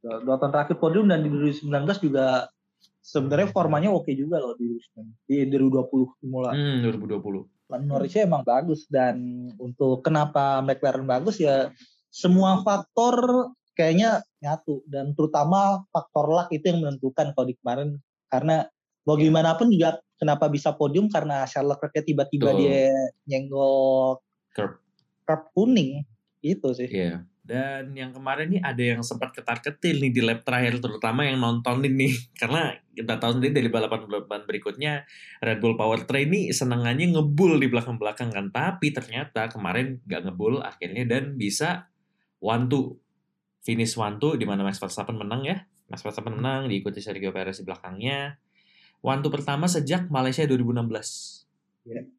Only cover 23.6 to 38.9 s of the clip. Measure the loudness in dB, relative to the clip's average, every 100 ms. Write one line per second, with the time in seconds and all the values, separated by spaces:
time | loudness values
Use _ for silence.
23.6 | 2 4 4 4 2 0 _ _ _ -6
24.6 | -6 -6 _ _ _ _ -2 -2 0 2
25.6 | 4 4 2 -4 -10 _ _ _ -4 -2
26.6 | -2 -2 -4 -2 -2 -4 -12 _ -8 -6
27.6 | -4 -6 -10 -12 -12 -10 -6 -4 -2 -2
28.6 | -2 -2 0 -2 -4 -6 -8 -8 -6 -6
29.6 | -6 -4 -2 0 0 2 2 0 -2 0
30.6 | 0 0 -6 -4 -2 0 0 0 0 0
31.6 | -2 0 0 2 0 -2 -8 -6 -2 0
32.6 | -2 -6 _ -12 -6 -2 0 0 2 2
33.6 | 0 0 0 -4 -4 -8 -6 -10 -6 -6
34.6 | -6 -6 -4 -4 -10 -20 -20 -6 -4 0
35.6 | 0 2 0 0 0 0 2 0 0 -2
36.6 | 0 0 0 0 2 2 2 4 4 4
37.6 | 2 0 -2 -6 -6 -4 -6 -4 -4 -2
38.6 | -2 -2 -4